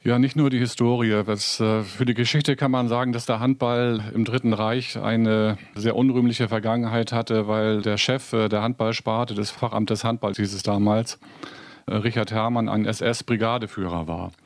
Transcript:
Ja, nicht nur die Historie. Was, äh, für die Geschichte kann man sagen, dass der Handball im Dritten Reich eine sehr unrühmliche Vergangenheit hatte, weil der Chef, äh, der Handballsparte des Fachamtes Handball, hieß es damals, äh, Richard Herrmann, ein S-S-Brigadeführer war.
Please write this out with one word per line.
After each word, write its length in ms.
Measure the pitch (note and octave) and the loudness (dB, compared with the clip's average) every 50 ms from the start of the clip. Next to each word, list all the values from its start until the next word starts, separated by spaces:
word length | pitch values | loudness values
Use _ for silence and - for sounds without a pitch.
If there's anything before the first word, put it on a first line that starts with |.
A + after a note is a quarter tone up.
| _ | _
Ja, 160 | A#2+ A#2+ B2 | 2 4 4
nicht 180 | C3 C#3 - | 4 2 4
nur 120 | D3+ D3 C#3+ | 2 2 2
die 100 | C3 B2 | 4 2
Historie. 640 | B2 A#2 - - A#2+ A#2+ B2 A#2+ A#2 A2 G#2+ G#2 G2+ | 0 0 0 2 2 2 4 4 2 2 2 2 2
Was, 340 | G#2 G#2+ G2+ - - - - | 0 -2 -2 -2 -4 -2 0
äh, 240 | A2+ A2 A2 A2 G#2+ | 2 2 2 0 -2
für 220 | F#2+ - - B2+ | -4 -4 -2 0
die 80 | A#2+ A#2 | 0 2
Geschichte 420 | A#2 A#2+ - - D3+ C#3+ - C#3 | 0 0 2 2 0 2 2 0
kann 160 | - C#3+ C3+ | 2 2 2
man 160 | B2+ B2+ B2 | 2 2 2
sagen, 240 | A#2 A#2 B2 B2+ B2 | 2 0 0 0 0
dass 140 | A#2+ A#2+ - | -2 -2 -2
der 160 | - B2 G#2+ | -2 -2 0
Handball 580 | A#2+ B2+ C3+ C3 B2+ A#2+ A#2+ A#2+ B2 A#2+ A#2 A2 G#2 G#2+ - | 2 0 2 2 2 0 2 2 2 2 0 -2 -4 -4 -2
im 80 | A2 A2 | -2 0
Dritten 300 | A#2 A#2 C3 B2 A#2 A2 | 0 0 0 2 2 2
Reich 440 | G2+ A2 A2 A#2 B2+ B2 - - | 2 0 0 0 -2 -4 -6 -8
eine 600 | A2 G2+ G#2 A2+ A2+ A2+ A2 A2 A2 G#2+ G#2+ G#2+ G#2 - - - | -4 -2 0 2 2 4 4 4 4 2 2 0 -4 -8 -14 -10
sehr 220 | G#2 G#2 A#2 A2 | -2 0 0 2
unrühmliche 500 | A#2 B2+ C3+ B2 B2+ A#2+ A#2+ A#2 - B2 | 4 2 4 4 4 2 2 2 0 -2
Vergangenheit 640 | G#2+ A2+ A2 G#2+ A2+ A2+ A#2+ A#2 A2+ A2 A#2 A2+ - | 0 0 -2 0 0 0 0 0 0 0 -2 -2 0
hatte, 380 | A#2+ A#2 A2+ - A#2 A2 G#2 G#2 | -2 -4 -2 0 0 0 2 0
weil 320 | G#2+ A2 G#2+ A2 G#2+ G#2 | 0 0 2 2 0 0
der 160 | G2+ A2 G#2 | 0 -2 0
Chef, 340 | G2+ - - B2+ C3 - - | 0 0 0 0 -2 -2 -2
äh, 160 | - A2+ A2 | 0 0 0
der 140 | G#2+ A2 G#2 | 2 0 0
Handballsparte 720 | G#2+ A#2 B2 - A2+ A2 A2+ - - A2 A2 A2+ A#2+ A#2+ A2 | 0 -2 -2 0 -2 -2 -2 -2 -4 -2 -2 -2 -2 -2 -2
des 180 | G2+ G2 - | -4 -4 -6
Fachamtes 540 | - - - A#2 - A2 A2 G2+ A2 G#2 - | -4 -6 -6 -4 -2 -2 -2 -2 -2 -2 0
Handball, 280 | A2+ A#2 A#2 - G#2 G2 | -2 -2 -2 -2 -4 -2
hieß 200 | - G#2 F#2+ G2+ | -2 -4 -4 -4
es 100 | G2 - | -4 -2
damals, 560 | - G#2 G2+ G2+ G#2 G#2 A2 A#2 - - _ - - - - - - - - - - - - _ | -2 0 2 2 4 2 2 0 -2 -8 _ -16 -20 -18 -18 -18 -16 -16 -18 -20 -20 -20 -14 _
äh, 80 | - G2+ | -4 -4
Richard 360 | G#2 G#2 A#2 A2+ A#2+ G#2+ - | -2 -2 -2 -2 -2 -2 -2
Herrmann, 380 | A2 A2 A2 A#2 A#2+ A#2+ A2+ G#2 | -2 -2 0 0 0 0 0 0
ein 160 | F#2+ G#2+ G#2+ | 0 0 0
S-S-Brigadeführer 1200 | G#2 A2 - F2 A2+ A#2 - - - A#2 G#2 A2 A2+ A#2 B2 A2 G2+ - - F#2+ F2 E2+ E2+ D#2+ | 0 -2 0 0 0 0 -2 -2 -2 0 0 2 0 0 -2 -4 -8 -6 -6 -4 -2 -2 -4 -4
war. 240 | D#2+ E2 E2+ F2 F2+ - _ _ | -4 -6 -6 -6 -10 -12 _ _